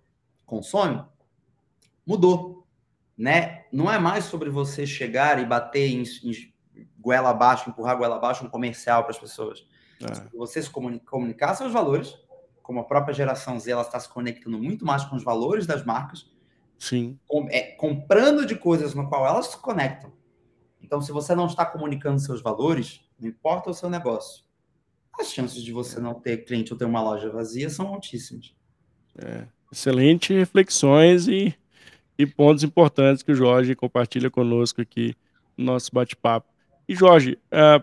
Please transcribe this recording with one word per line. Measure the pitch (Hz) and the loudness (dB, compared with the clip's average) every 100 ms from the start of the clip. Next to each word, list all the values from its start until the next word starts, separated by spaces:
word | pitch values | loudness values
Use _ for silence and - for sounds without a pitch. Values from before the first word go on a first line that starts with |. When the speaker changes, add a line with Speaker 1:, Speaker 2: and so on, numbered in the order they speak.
| _ _ _ _ _ | _ _ _ _ _
Speaker 1:
consome | 110 - 202 180 139 - _ _ _ _ _ _ _ _ _ 160 | -12 -4 -2 0 -4 -10 _ _ _ _ _ _ _ _ _ -6
mudou, | 202 180 170 - - _ _ _ _ _ - | 2 4 2 -2 -16 _ _ _ _ _ -6
né? | 123 165 165 - - | 0 2 0 -8 -10
Não | 135 165 | -4 0
é | 214 | 0
mais | 170 202 - | 0 -2 -6
sobre | 170 147 | -8 -6
você | 139 139 - 143 | -4 -6 -6 -8
chegar | - 120 123 147 139 | -8 -4 0 2 0
e | 120 | 0
bater | 120 - 143 139 | -2 -2 -2 -2
em, | 123 120 - | -2 -6 -10
em | 120 110 - _ _ - - _ | -10 -12 -14 _ _ -20 -20 _
goela | 113 127 131 | 0 2 2
abaixo, | 113 123 123 120 | 4 4 4 -2
empurrar | 113 117 120 | -6 -4 -2
goela | 117 110 | -2 -2
abaixo | 123 127 127 | -4 -4 -8
um | |
comercial | 120 123 113 - 117 | -8 -8 -6 0 0
pras | 117 117 | 0 -8
pessoas. | 110 - 110 - _ _ _ _ | -16 -12 -12 -12 _ _ _ _
Speaker 2:
É. | 117 | -12
Speaker 1:
Sobre | 104 107 117 | -12 -14 -14
você | 120 160 | -10 -10
se | 147 | -10
comuni-, | - 123 117 | -10 -10 -12
comunicar | - 131 120 - 151 196 | -10 -8 -8 -4 -4 -4
seus | 269 | -4
valores, | 226 151 143 - - _ - _ _ | -2 0 -2 -4 -16 _ -20 _ _
como | - 123 | -12 -10
a | |
própria | - 143 139 | -4 -2 -2
geração | 139 131 127 135 120 | -2 -4 -4 -8 -10
Z, | 117 | -6
ela | 120 | -6
tá | 117 120 | -6 -10
se | - | -12
conectando | 120 120 117 117 110 | -10 -10 -10 -10 -8
muito | 135 220 156 | -6 -6 -2
mais | 139 | -2
com | 139 131 | -4 -8
os | |
valores | 120 113 135 214 165 | -4 -2 -2 -2 -4
das | 143 120 | -6 -4
marcas. | 120 143 - - _ _ _ _ _ | -6 -8 -16 -20 _ _ _ _ _
Speaker 2:
Sim. | - 123 120 135 - | -6 -6 -6 -10 -6
Speaker 1:
Com-, | 147 120 | -4 -2
é, | 123 - | -4 -6
comprando | - 156 143 - 214 277 294 220 | -6 -6 -6 0 2 4 2 0
de | 220 | -4
coisas | 170 160 147 143 | 0 0 -2 -6
no | 139 | -6
qual | 139 135 | -2 0
elas | 202 330 | 0 -4
se | - | -10
conectam. | 262 190 135 - - - _ _ _ _ _ _ | -8 -4 -4 -6 -18 -20 _ _ _ _ _ _
Então, | - 147 | -6 -6
se | 143 | -6
você | 147 147 175 | -8 -4 -2
não | 170 | -2
está | - 165 | -2 -4
comunicando | 165 151 139 143 139 | -6 -8 -6 -2 -2
seus | 139 117 | -4 -6
valores, | 110 107 147 160 - - _ _ | -6 -2 -2 -2 -6 -14 _ _
não | 113 | -14
importa | - 156 180 185 | -8 -6 -6 -6
o | |
seu | 170 175 | -10 -8
negócio, | 175 123 110 - - _ _ _ _ _ _ _ - | -6 -6 -6 -8 -20 _ _ _ _ _ _ _ -12
as | - | -10
chances | - 123 123 | -8 -8 -8
de | 117 | -12
você | 117 120 113 | -10 -10 -10
Speaker 2:
É. | |
Speaker 1:
não | 120 120 | -10 -8
ter | 127 113 - | -8 -8 -6
cliente | 120 113 | -6 -6
ou | 113 | -6
ter | 117 | -4
uma | 113 | -2
loja | 110 104 107 | -2 -4 -6
vazia | 113 113 120 151 | -8 -8 -8 -8
são | - 196 | -8 -8
altíssimas. | 202 - 117 - 117 - _ _ _ _ _ _ - | -10 -12 -14 -14 -18 -20 _ _ _ _ _ _ -18
Speaker 2:
É. | - - 117 _ _ | -14 -14 -16 _ _
Excelente | - 139 127 143 175 - | -6 0 4 6 4 2
reflexões | 190 180 196 190 - 139 147 170 180 185 | 0 4 2 2 2 6 8 8 6 4
e, | 190 196 - _ _ - _ _ - | 0 0 -4 _ _ -20 _ _ -2
e | 143 | 0
pontos | - 147 151 | 4 6 6
importantes | 147 175 151 - 135 135 | 4 6 6 6 4 4
que | - | 2
o | 135 | 4
Jorge | 123 127 127 127 | 6 4 4 0
compartilha | 127 127 117 127 127 | -2 -2 -2 -2 -2
conosco | - 120 120 120 - | 0 2 2 0 -2
aqui | 117 - 117 - _ _ _ - | -6 -4 -4 -6 _ _ _ -6
no | 127 | -2
nosso | 127 - | -2 -2
bate-papo. | 127 123 - 117 113 - _ _ _ - | -2 -2 -2 0 0 -4 _ _ _ -8
E, | 180 | 6
Jorge, | 185 165 127 - _ | 10 10 8 -2 _
ah, | 156 151 147 | 6 8 8